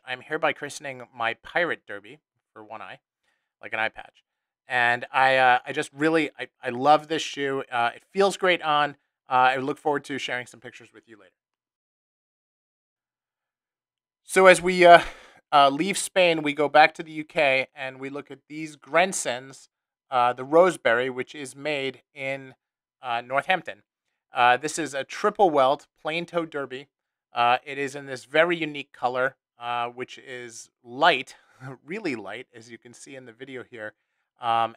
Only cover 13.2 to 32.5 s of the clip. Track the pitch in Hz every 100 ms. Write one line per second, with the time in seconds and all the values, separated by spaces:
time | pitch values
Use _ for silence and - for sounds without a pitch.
13.2 | _ _ _ _ _ _ _ _ _ _
14.2 | - 190 190 165 180 185 175 170 - -
15.2 | - _ - 147 139 139 190 185 - 190
16.2 | 175 160 147 143 143 151 160 - 160 156
17.2 | 151 165 143 131 127 147 131 131 139 143
18.2 | - 135 - 151 156 147 135 160 190 180
19.2 | 139 123 135 135 - _ _ _ - 127
20.2 | 123 123 135 160 185 147 123 117 131 127
21.2 | 123 147 131 139 147 143 135 127 _ 147
22.2 | 135 135 131 127 _ _ _ _ 131 117
23.2 | 120 135 180 180 120 101 _ _ _ _
24.2 | _ 135 120 127 151 170 143 139 127 -
25.2 | 208 208 190 147 131 147 _ _ 156 165
26.2 | 170 170 160 147 131 131 139 _ _ _
27.2 | _ 120 120 127 151 139 139 143 139 127
28.2 | 123 151 175 175 151 147 135 - 123 127
29.2 | 131 - _ - 120 120 120 123 127 -
30.2 | 139 123 120 113 - _ 120 127 170 131
31.2 | - - _ _ 131 127 135 208 180 117
32.2 | 98 113 131